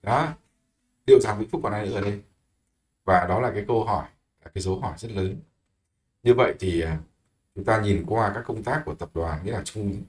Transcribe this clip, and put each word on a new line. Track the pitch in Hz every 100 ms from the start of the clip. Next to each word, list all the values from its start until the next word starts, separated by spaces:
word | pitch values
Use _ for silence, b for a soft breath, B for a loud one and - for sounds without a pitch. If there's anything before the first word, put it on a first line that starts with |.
Đó. | 117 127 160 - _ _ _ _ _ _ -
Liệu | -
rằng | 110 104
Vĩnh | 110
Phúc | -
còn | 110
ai | 104 104
nữa | 95
ở |
đây? | 98 101 - _ _ _ _ _ _ _ -
Và | 90 90
đó | 98
là | 131
cái | 104 101
câu | 117
hỏi, | 107 92 - _ _ _
là | -
cái | 95
dấu | 92 92
hỏi | 120 78
rất | 113
lớn. | 98 95 - - _ _ _ _ _ _ _
Như | 120
vậy | 120 101 -
thì, | 92 85
à, | 80 80 - _ _ _ _ -
chúng | 95
ta | 110
nhìn | 104 95 82
qua | 110 107 104
các | -
công | 110
tác | 110 151 151
của | 82
tập | 85
đoàn, | 82 82 78 95
nghĩa |
là | 113 98
chung | 110 101 95